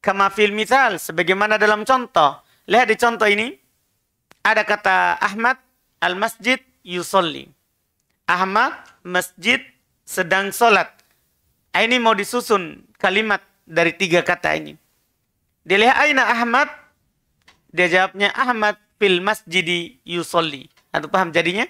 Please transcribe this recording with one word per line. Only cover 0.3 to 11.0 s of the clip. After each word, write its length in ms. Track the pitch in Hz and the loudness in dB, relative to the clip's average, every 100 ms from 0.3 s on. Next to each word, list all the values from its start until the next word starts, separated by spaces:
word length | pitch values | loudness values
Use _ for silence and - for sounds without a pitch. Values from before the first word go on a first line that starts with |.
fil 160 | 214 208 | 2 0
misal, 480 | 202 214 262 254 175 | 0 2 2 2 -2
sebagaimana 560 | - 165 170 190 208 | -6 -4 -2 0 2
dalam 320 | 214 208 214 214 | 2 2 2 2
contoh. 560 | 262 240 175 143 135 _ _ - | 0 2 2 2 0 _ _ 0
Lihat 240 | 220 233 | 2 2
di 80 | 214 | 2
contoh 320 | 240 233 214 | 0 2 0
ini. 240 | 202 233 392 _ _ _ _ _ _ _ _ | 0 -4 -10 _ _ _ _ _ _ _ _
Ada 240 | 202 214 208 | 0 0 0
kata 560 | 208 196 185 180 175 | -2 2 2 0 0
Ahmad, 400 | 202 202 233 262 _ _ _ _ | -4 -2 -2 -2 _ _ _ _
al-masjid 560 | 175 180 226 - 226 262 _ _ | -6 -2 -6 -4 -4 -4 _ _
yusolli. 640 | 185 180 170 196 170 139 - _ _ _ _ _ _ _ - | -10 -10 0 0 0 -6 -16 _ _ _ _ _ _ _ -2
Ahmad, 480 | 180 190 202 262 - - _ 175 | -2 0 0 0 -4 -20 _ -4
masjid 560 | 180 180 _ 185 254 - _ _ _ | -4 -4 _ -2 -2 -6 _ _ _
sedang 480 | - - 175 190 196 | -10 -6 -2 -2 -2
sholat. 400 | - 233 196 165 _ | 2 4 4 0 _